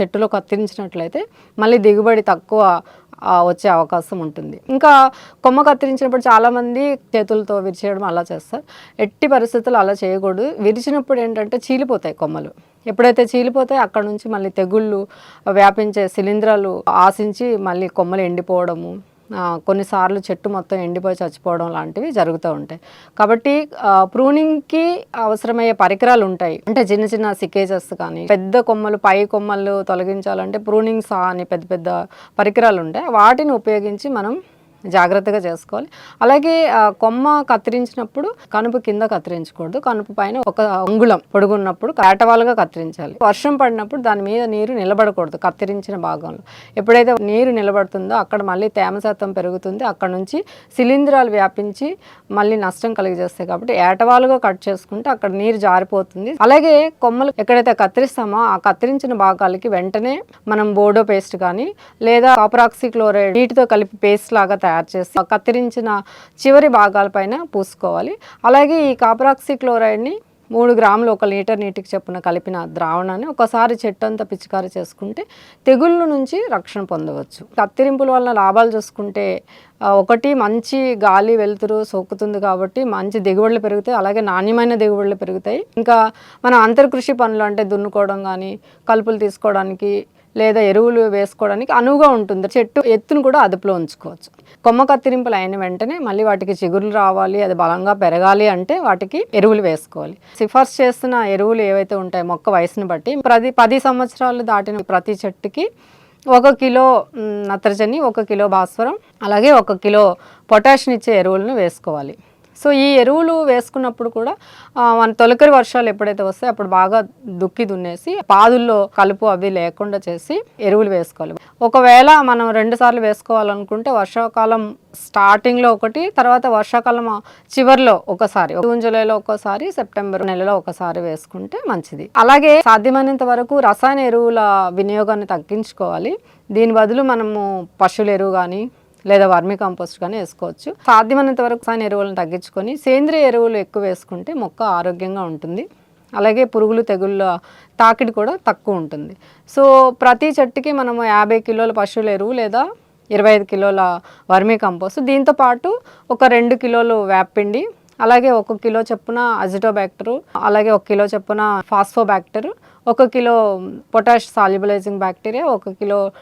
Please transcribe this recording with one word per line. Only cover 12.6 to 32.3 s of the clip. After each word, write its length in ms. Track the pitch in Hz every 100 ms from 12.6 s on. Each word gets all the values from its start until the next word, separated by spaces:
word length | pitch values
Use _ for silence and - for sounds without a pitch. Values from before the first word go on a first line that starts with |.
| _ _ 226
ఎప్పుడైతే 360 | 196 247 226
చీలిపోతాయో 600 | 240 247 247 254 254 269
అక్కడ 220 | 214 220
నుంచి 240 | 208 208 226
మళ్ళీ 220 | 214 196
తెగుళ్ళు 560 | 190 185 208 220 202 196 - - - -
వ్యాపించే 580 | 196 196 202 214 208 190
శిలీంధ్రాలు 760 | - 196 208 220 208 196 185 -
ఆశించి 680 | 185 185 196 214 202 247 220
మళ్ళీ 320 | 196 180 185
కొమ్మలు 320 | - 175 190
ఎండిపోవడము, 960 | 180 175 180 180 175 165 170 185 196 _ -
ఆ, 260 | 208 180 170 165
కొన్నిసార్లు 520 | 196 196 196 185 196
చెట్టు 300 | 190 180 208
మొత్తం 280 | 196 180 190
ఎండిపోయి 400 | 175 175 190 180
చచ్చిపోవడం 480 | 175 - 185 170 170
లాంటివి 380 | 165 160 165 302
జరుగుతూ 420 | 233 165 165 170
ఉంటాయి. 280 | 151 147 160 _ - - -
కాబట్టి, 500 | 208 226 277 285 302 -
ఆ, 240 | 214 190
ప్రూనింగ్‌కి 1000 | 190 226 262 294 311 311 294 320 339 349 -
అవసరమయ్యే 580 | - 220 214 233 233 233
పరికరాలు 520 | 220 185 196 247 247
ఉంటాయి. 380 | 196 185 175 160 -
అంటే 120 | 233
చిన్న 240 | 208 208
చిన్న 280 | 214 220 214
సికేజెస్ 600 | 196 185 202 190 190 -
కానీ, 320 | 180 170 165 170
పెద్ద 320 | 202 190 240
కొమ్మలు, 380 | 240 220 214 208
పై 280 | 208 196
కొమ్మలు 580 | 202 214 208 196 196 202
తొలగించాలంటే 760 | 190 185 185 196 190 190 185 208
ప్రూనింగ్ 440 | 214 214 220 226
సా 160 | 214 196
అని 260 | 180 180
పెద్ద 260 | 175 175 175
పెద్ద 180 | 180 170 175 180 - -